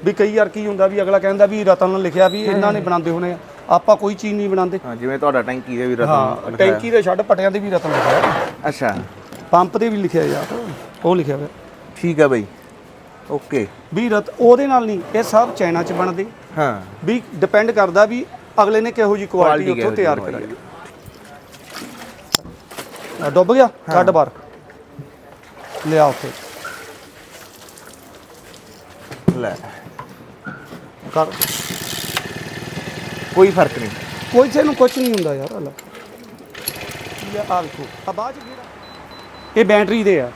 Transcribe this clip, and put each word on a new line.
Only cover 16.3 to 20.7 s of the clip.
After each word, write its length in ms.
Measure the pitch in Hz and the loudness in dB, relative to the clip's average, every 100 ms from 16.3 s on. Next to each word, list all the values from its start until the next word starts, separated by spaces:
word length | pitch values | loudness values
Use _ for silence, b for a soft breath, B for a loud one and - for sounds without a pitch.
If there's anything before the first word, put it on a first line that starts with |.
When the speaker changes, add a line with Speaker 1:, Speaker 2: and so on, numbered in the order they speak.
| - - 156 | -12 -12 -2
Speaker 2:
ਹਾਂ। 240 | 143 104 92 98 | -2 -2 -10 -8
Speaker 1:
ਵੀ 180 | 160 233 - 175 | -2 -2 -4 -2
ਡਿਪੈਂਡ 360 | 190 214 226 | 2 2 2
ਕਰਦਾ 340 | 214 190 175 208 | 2 2 4 4
ਵੀ 200 | 240 320 - - - | 2 -8 -14 -6 2
ਅਗਲੇ 180 | 208 220 | 4 4
ਨੇ 100 | 226 | 0
ਕਿਹੋ 260 | 226 214 208 | 0 2 2
ਜਿਹੀ 100 | 196 | 0
ਕੁਆਲਿਟੀ 380 | 185 170 151 - | 2 4 4 0
Speaker 2:
ਕੁਆਲਿਟੀ 220 | 175 214 | 0 -2
Speaker 1:
ਉੱਥੋਂ 80 | 214 | 0
Speaker 2:
ਕਿਹੋ 200 | 180 143 | 0 0
Speaker 1:
ਤਿਆਰ 160 | 165 | -4
Speaker 2:
ਜਿਹੀ 140 | 117 107 | -8 -10
Speaker 1:
ਕਰਾਈ 100 | 117 - | -14 -18